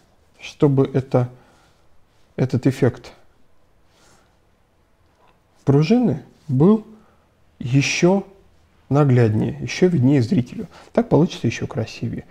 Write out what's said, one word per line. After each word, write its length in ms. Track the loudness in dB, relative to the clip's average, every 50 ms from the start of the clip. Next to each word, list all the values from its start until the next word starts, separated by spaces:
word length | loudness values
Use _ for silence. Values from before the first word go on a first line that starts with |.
| _ _ _ _ _ _ _ _
чтобы 480 | -20 -20 -6 -2 0 2 2 2 0 0 -2
это, 360 | -4 -4 -2 -2 -2 -2 -2 -6 -14 _ _ _ _ _ _ _ _ _ _ _ _ _ _ _ _ _ _ _
этот 300 | -4 -4 -2 -2 -2 -2
эффект 480 | -2 -2 0 0 -2 -2 -4 -10 -20 -20 -20 _ _ _ _ _ _ _ _ _ _ _ _ _ _ _ _ _ _ _ _ _ _ _ _ _ _ _ _ _ _ _ _ _ _ _ _ _ _ _ _ _ _ _ _ _ _ _ _ _
пружины 600 | 0 2 2 2 2 2 2 2 0 -2 -4 -8 -14 _ _ _ -6
был 380 | 0 2 4 4 4 2 0 -6 -20 -20 _ _ _ _ _ _ _ _ _ _ _ -12
ещё 640 | -6 -2 0 0 0 0 0 0 2 2 2 2 -2 -6 -14 _ _ _ _ _ _ _ _ _ _ -2
нагляднее, 680 | 0 2 2 4 4 4 4 2 2 0 -2 -4 -6 -8
ещё 260 | -10 -10 -4 0 0 0
виднее 340 | 2 2 2 2 2 2 0
зрителю. 440 | 0 0 -2 -2 -4 -6 -14 -14 -14 -16 -20 -20 -8
Так 160 | -4 -4 -2 2
получится 380 | 2 2 2 0 -2 -4 -6
ещё 220 | -6 -6 -6 -8 -8
красивее. 580 | -8 -8 -8 -8 -10 -10 -10 -10 -10 -10 -14 -16